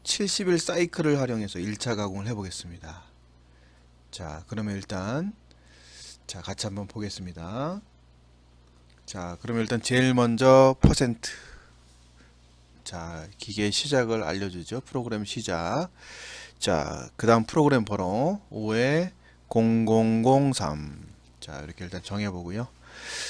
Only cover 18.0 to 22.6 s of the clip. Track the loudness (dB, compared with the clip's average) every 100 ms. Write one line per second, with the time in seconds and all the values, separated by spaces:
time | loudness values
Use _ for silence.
18 | -2 0 0 -2 -8 -6 -2 0 2 0
19 | -2 -8 -20 -20 -2 2 4 4 4 4
20 | 4 4 6 6 4 2 -2 -2 -8 -12
21 | -18 -20 -20 -20 -14 -12 -12 -12 -10 -10
22 | -8 -4 -4 -4 -6 -6